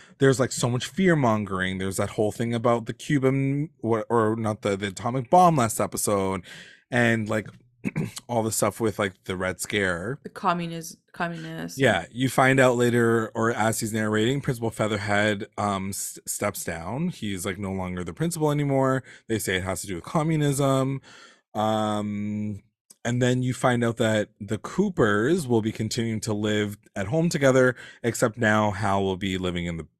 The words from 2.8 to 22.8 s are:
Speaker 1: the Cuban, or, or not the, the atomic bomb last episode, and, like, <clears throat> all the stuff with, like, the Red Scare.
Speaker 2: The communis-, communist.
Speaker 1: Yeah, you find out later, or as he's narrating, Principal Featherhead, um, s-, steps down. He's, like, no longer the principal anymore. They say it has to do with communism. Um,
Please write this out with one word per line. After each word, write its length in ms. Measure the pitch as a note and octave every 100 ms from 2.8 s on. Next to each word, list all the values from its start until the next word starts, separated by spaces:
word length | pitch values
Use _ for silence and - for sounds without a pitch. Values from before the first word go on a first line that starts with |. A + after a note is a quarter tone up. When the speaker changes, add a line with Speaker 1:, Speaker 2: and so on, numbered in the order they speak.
| A#2
Speaker 1:
the 60 |
Cuban, 760 | A2+ - D3 C3 C3+ C3+ C#3+ D#3 -
or, 240 | A2 A2+ G#2+
or 260 | A#2 G#2+ A2+
not 260 | A2 G#2+
the, 120 | G#2 G2
the 120 | G2+
atomic 420 | F#2 B2 C3 A#2
bomb 260 | F3+ F3+ D#3
last 240 | A2+ -
episode, 600 | G2+ - - G2+ F#2+ F#2+ - - - - _
and, 360 | B2 A#2 A2+ G#2
like, 180 | A2 - - _ _ -
<clears throat> 380 | - - - -
all 160 | A#2+
the 80 | A2
stuff 300 | - A2 -
with, 180 | A2 G2
like, 140 | G2+ -
the 140 | - F#2
Red 240 | F#2 F2+
Scare. 580 | - G#2 F#2+ E2+ G2 C#3
Speaker 2:
The 60 | -
communis-, 680 | - F#3+ F3 E3+ E3 D#3+ - _
communist. 640 | - E3+ E3 D#3+ E3 E3+ C3
Speaker 1:
Yeah, 260 | C3 F#2+ -
you 160 | A#2 C3
find 300 | - C3 C3+
out 160 | B2+ B2
later, 560 | B2 A#2+ A#2 A2+ A2
or 160 | A2+ A2+
as 280 | A#2+ A2 A2+
he's 140 | A2+
narrating, 480 | A2 G#2+ G#2+ A2+ C#3
Principal 280 | C#3 A#2+ A#2
Featherhead, 760 | - A2 G#2+ G2+ G#2 G#2+ G2+ G#2+ -
um, 320 | G#2 G2 F#2+
s-, 300 | F#2+ - - -
steps 380 | - G#2 - -
down. 420 | E2 E2+ B2 F3+
He's, 380 | - G#2+ F#2+ G2+
like, 120 | F#2+
no 140 | G2
longer 320 | F#2+ F2+ F2+
the 100 | F2
principal 380 | E2+ E3 E3+ D3+
anymore. 520 | D3 C#3+ C3+ C3 C3 - - -
They 100 | A2
say 160 | - F#2
it 80 |
has 180 | F#2 F#2
to 60 | G2+
do 80 | F2
with 80 |
communism. 1000 | - E3 D#3 D#3 D3 C3+ C#3 C3+ C3+ C3+ - - - _ _ G#2+
Um, 1040 | G#2+ A2 G#2+ G#2 G#2 G#2 G#2 G#2+ G#2 G2+ - _